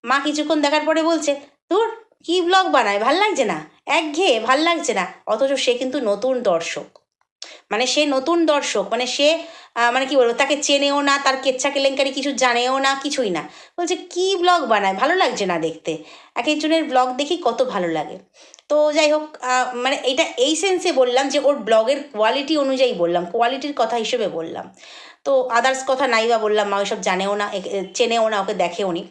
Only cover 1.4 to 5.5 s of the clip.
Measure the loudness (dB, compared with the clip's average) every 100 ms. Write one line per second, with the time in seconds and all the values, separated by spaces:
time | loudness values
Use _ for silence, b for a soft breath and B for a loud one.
1.4 | -8 _ _ 0 0 -4 _ _ -2 0
2.4 | 4 4 4 2 2 2 2 2 2 0
3.4 | -2 -2 -8 b -2 -2 -2 0 2 2
4.4 | 2 2 2 0 -2 -2 -4 -8 -6 0
5.4 | 0